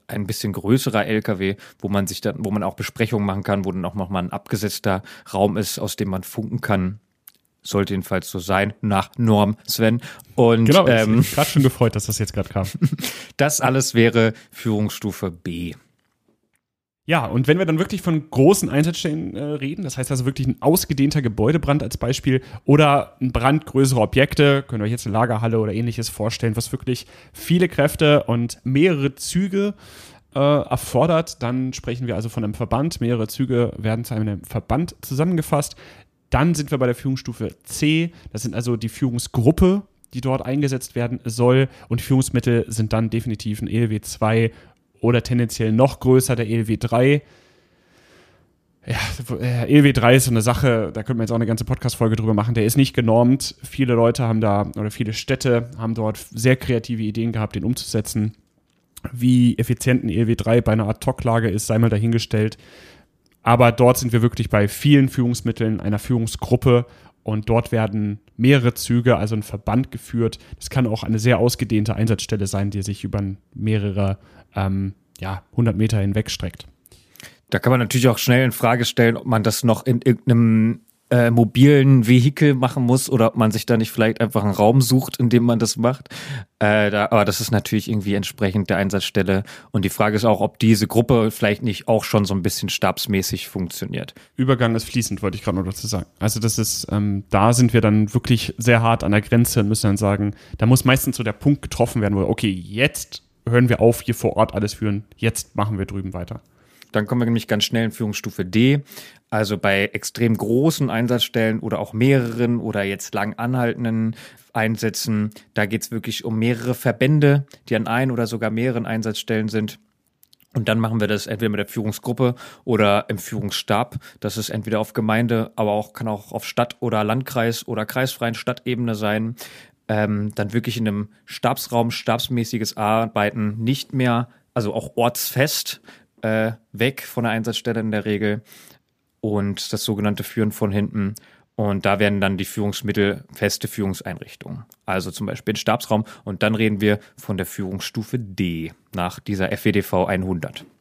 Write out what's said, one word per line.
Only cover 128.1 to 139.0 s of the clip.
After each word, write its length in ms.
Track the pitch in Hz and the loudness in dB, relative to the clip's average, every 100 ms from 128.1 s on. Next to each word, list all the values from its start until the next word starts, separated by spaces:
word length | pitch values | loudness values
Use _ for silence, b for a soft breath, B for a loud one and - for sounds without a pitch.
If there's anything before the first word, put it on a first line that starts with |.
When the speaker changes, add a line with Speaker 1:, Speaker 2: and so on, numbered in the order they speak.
| - 117 | -4 -6
Speaker 1:
Stadtebene 600 | 113 - 120 - 123 120 107 | -4 -8 -6 -6 -4 -4 -2
sein. 400 | 107 107 113 123 B B B _ - | -2 -2 -4 -8 B B B _ -4
Ähm, 440 | 107 107 104 104 | -2 0 -2 -4
dann 200 | - 104 | -4 -4
wirklich 240 | 113 - 110 | -4 -4 -4
in 100 | 110 | -4
einem 220 | 101 104 b b | -4 -6 b b
Stabsraum, 640 | - 123 117 - 120 117 | -4 -2 -2 -2 -2 -2
stabsmäßiges 880 | - - 117 - 123 113 117 107 - | -2 -2 -2 -2 -4 -4 -4 -6 -4
Arbeiten, 840 | 107 110 113 107 104 113 107 107 | 0 0 0 -2 -2 -2 -4 -4
nicht 300 | 113 139 - | -4 -4 -4
mehr, 360 | 135 127 117 120 b b 123 | -2 0 0 -4 b b -6
also 180 | 104 | -4
auch 200 | 113 - - | -6 -6 -2
ortsfest, 880 | 117 - - 127 147 - - - B B B _ | -2 -2 -6 -2 -2 -2 -8 -12 B B B _
äh, 300 | 110 110 110 113 _ | -2 0 -2 -4 _
weg 320 | 104 120 135 | -2 -2 -2
von 220 | - - 117 | -10 -4 -2
der 80 | |
Einsatzstelle 460 | 113 113 110 - 113 | -2 -4 -6 -4 -4
in 120 | 110 | -2
der 140 | 107 107 | -4 -2
Regel. 360 | 101 104 104 B B B B _ _ | -2 -2 -4 B B B B _ _